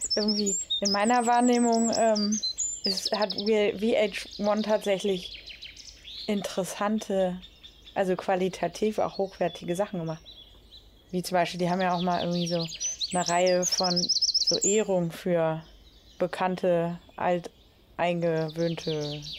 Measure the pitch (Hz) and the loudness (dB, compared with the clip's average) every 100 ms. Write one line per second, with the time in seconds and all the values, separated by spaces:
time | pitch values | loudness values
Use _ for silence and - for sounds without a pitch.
0 | - - 214 208 202 - - - 202 202 | -2 0 0 0 0 -2 -2 -2 0 2
1 | 208 247 233 240 247 240 240 226 226 - | 4 4 4 4 6 4 4 4 2 2
2 | 226 214 208 214 - - - - 208 - | 4 4 0 -2 -2 -2 -4 -2 -4 -4
3 | - 208 208 190 202 220 208 185 220 - | -2 -2 -2 -2 2 4 2 2 2 2
4 | 208 190 - - 202 208 208 214 214 190 | 2 -2 -12 -4 0 0 2 0 2 0
5 | 202 185 - - - - - - - - | 0 -2 -4 -14 -16 -18 -18 -18 -20 -20
6 | - - - 202 185 - 180 - 208 214 | -18 -12 -4 -4 -2 -4 -4 -2 -2 -2
7 | - 196 185 180 - - - - - - | 0 0 0 -2 -12 -20 -20 -20 -10 -2
8 | 190 180 - 185 190 175 175 - 220 214 | 0 0 0 0 0 -2 -4 0 -2 0
9 | - - 190 - 175 - 175 175 208 180 | -2 -2 -4 0 -2 -2 -6 -2 -2 -2
10 | 160 160 - - - - - - - - | -6 -8 -12 -20 -20 -20 -20 -20 -20 -20
11 | - 180 175 180 165 175 175 180 185 175 | -6 -6 0 0 0 0 0 2 2 2
12 | 180 175 175 175 170 170 165 - - - | 0 0 0 0 0 -2 -4 -4 -4 -4
13 | - 180 170 170 185 180 180 - 185 180 | -2 -2 0 2 4 4 2 0 0 0
14 | 175 - - - - 175 - 208 196 185 | 0 0 2 0 0 0 2 2 2 2
15 | 170 - 190 175 160 160 - - - - | 0 -4 0 2 2 0 -6 -20 -20 -20
16 | - - 180 - 185 180 185 170 170 170 | -20 -4 -4 0 -2 2 2 4 2 -4
17 | - - - 180 165 - - _ _ - | -12 -4 0 0 -4 -18 -20 _ _ -2
18 | 170 175 170 160 160 160 170 165 - 156 | 0 2 2 0 -2 0 -2 -2 -4 -4
19 | 147 147 147 | -4 -8 -10